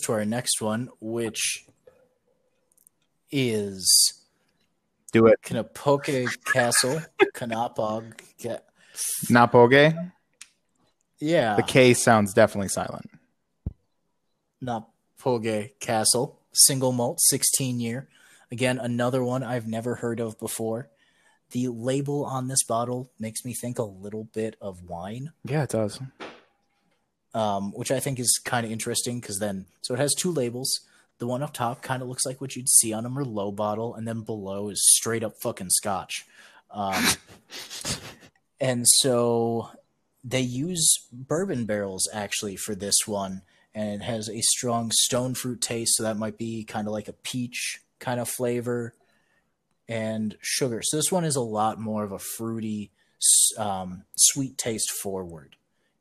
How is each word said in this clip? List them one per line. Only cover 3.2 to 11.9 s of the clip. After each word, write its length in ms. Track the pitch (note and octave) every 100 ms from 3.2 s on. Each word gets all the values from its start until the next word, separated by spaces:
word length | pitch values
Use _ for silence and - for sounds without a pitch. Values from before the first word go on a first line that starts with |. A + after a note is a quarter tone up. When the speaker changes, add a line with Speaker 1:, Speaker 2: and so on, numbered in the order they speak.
| _
Speaker 1:
is 800 | C#3+ B2 G#2+ G2+ F#2+ F2+ - - - _ _ _ _ _ _ _ _ -
Speaker 2:
Do 160 | A2+ A2+
it. 120 | G#2+
Speaker 1:
Kanapoke 840 | - B2 G#2 - D3 C#3+ C#3+ C3 B2 - -
Castle, 500 | - - - B2+ D#3 D#3+ -
Speaker 2:
<laughs> 160 | G4+ -
Speaker 1:
Kanapog 840 | A#2+ A2+ A#2+ - G#2+ A2 A2+ G#2+ - -
Ca- 180 | A#2 A2 - _ _ - - - -
Speaker 2:
Napoge? 840 | A#2+ A#2 B2 A#2+ C#3 D3+ E3 F3+ - _ _ - _ _ _ _ _ _ _
Speaker 1:
Yeah. 360 | D3+ E3+ A#2 G#2
Speaker 2:
The 80 |
K 300 | A2+ C#3+ B2+